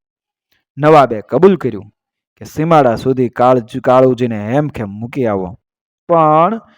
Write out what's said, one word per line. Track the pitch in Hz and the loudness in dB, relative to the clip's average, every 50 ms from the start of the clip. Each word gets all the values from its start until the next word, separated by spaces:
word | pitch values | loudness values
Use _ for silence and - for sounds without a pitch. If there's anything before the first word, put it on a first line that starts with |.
| _ _ _ _ _ _ _ _ _ _ _ _ _ _ _ | _ _ _ _ _ _ _ _ _ _ _ _ _ _ _
નવાબે | 139 139 151 160 175 170 120 113 107 - - | -2 2 4 6 6 4 4 0 -6 -6 -4
કબૂલ | 117 135 175 202 190 | 0 2 2 2 2
કર્યું | 147 - 123 107 95 104 107 _ _ _ _ _ _ _ _ _ | 0 -4 -8 -8 -10 -14 -18 _ _ _ _ _ _ _ _ _
કે | - 107 | -20 -20
સીમાડા | - - 147 156 170 165 151 139 120 113 | -12 -8 -6 -2 2 2 4 4 2 0
સુધી | 110 - 131 135 131 123 110 | -2 -4 -4 -2 -2 -4 -4
કાળજ-, | - - 120 127 131 127 110 107 - 131 | -2 0 2 2 2 0 -2 -6 -10 -6
કાળુજીને | 117 131 127 131 131 131 127 113 127 117 113 104 104 107 123 | -2 2 2 4 4 2 2 -2 -4 -4 -6 -6 -6 -4 -4
હેમખેમ | 147 151 143 - - 104 101 | -4 -4 -4 -8 -10 -10 -10
મૂકી | 98 104 113 120 - 143 123 | -10 -12 -14 -10 -6 -4 -4
આવો. | 110 104 95 92 87 87 - _ _ _ _ _ _ _ _ _ | -2 -4 -4 -6 -8 -12 -16 _ _ _ _ _ _ _ _ _
પણ | - 170 165 160 151 151 156 170 185 226 233 - _ _ | -2 0 2 2 2 2 2 2 0 -2 -6 -12 _ _